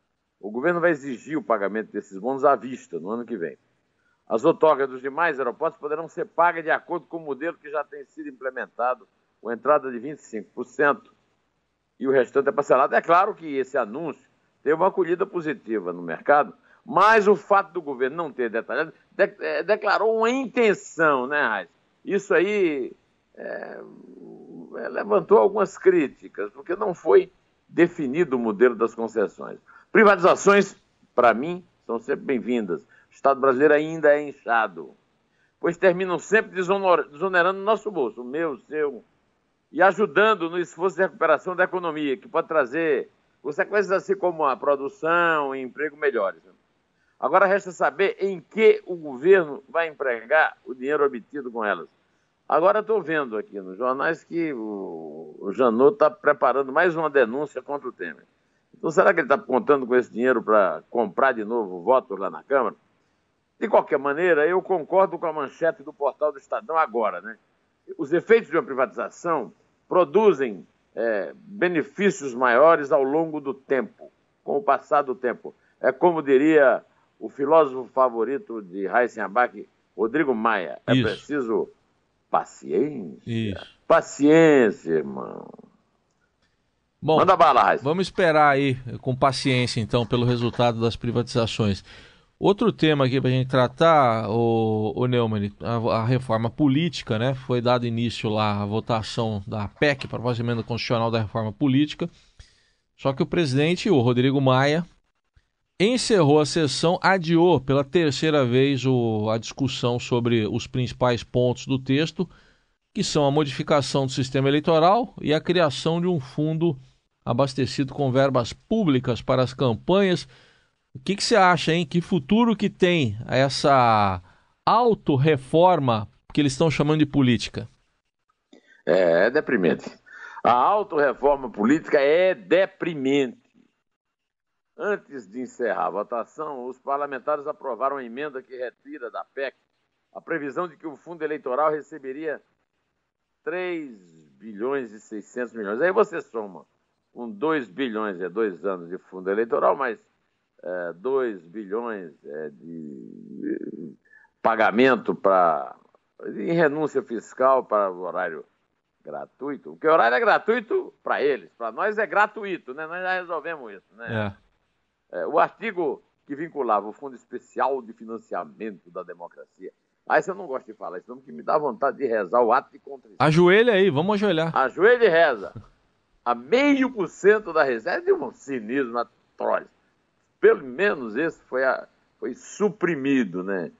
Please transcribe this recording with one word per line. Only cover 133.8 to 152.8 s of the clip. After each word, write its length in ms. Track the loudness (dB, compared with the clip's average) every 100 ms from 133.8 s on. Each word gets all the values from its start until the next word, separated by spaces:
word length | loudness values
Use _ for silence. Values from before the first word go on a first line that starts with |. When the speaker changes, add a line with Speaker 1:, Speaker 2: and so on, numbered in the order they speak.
| _ _ _ _ _ _ _ _ _ -8
Speaker 1:
Antes 480 | -6 -6 -8 -18 -14
de 100 | -12
encerrar 460 | -10 -4 -2 -2 -2
a 40 |
votação, 760 | -4 -6 -8 -8 -12 -12 -10 -12
os 120 | -12
parlamentares 680 | -6 -6 -6 -8 -6 -6 -6
aprovaram 500 | -10 -8 -4 -4 -4
uma 80 |
emenda 380 | -10 -10 -10 -12
que 140 | -14 -12
retira 540 | -12 _ -20 -14 -12
da 140 | -12
pec 320 | -12 -10 -10 _ _ _ _ _ _
a 60 | -18
previsão 460 | -8 -8 -6 -8 -8
de 100 | -10
que 100 | -16
o 100 | -16
fundo 260 | -16 -10
eleitoral 480 | -8 -6 -4 0 0
receberia 720 | -2 -10 -16 -14 -10 -8 -10 _ _ _ _ _ _ _ _ _ _
três 460 | -10 -8 -8 -8 -10 -16 _ _ _ _
bilhões 540 | -16 -6 -4 -4 -6
e 80 | -14
seiscentos 520 | -14 -14 -10 -8 -8
milhões. 280 | -8 -6 0
Aí 120 | 0
você 280 | 2 0 -2
soma, 440 | -10 -10 -10 -14 _ _ _ _ _
com 180 | -14 -12
dois 380 | -4 -2 -2 -4
bilhões 520 | -6 -4 -4 -6 -6
é 80 | -6
dois 360 | -2 -4 -2
anos 240 | -6 -6 -8
de 100 | -14
fundo 320 | _ -10 -4
eleitoral, 460 | -2 -2 0 0 0
mas, 220 | -4 -8 _ _ _ _ _ _
é, 300 | -10 -8 -8
dois 460 | -8 -4 -2 -2 -6
bilhões, 720 | -14 -14 -8 -8 -6 -10 -12 -18
é, 260 | -14 -12 -12
de, 400 | -14 -16 -14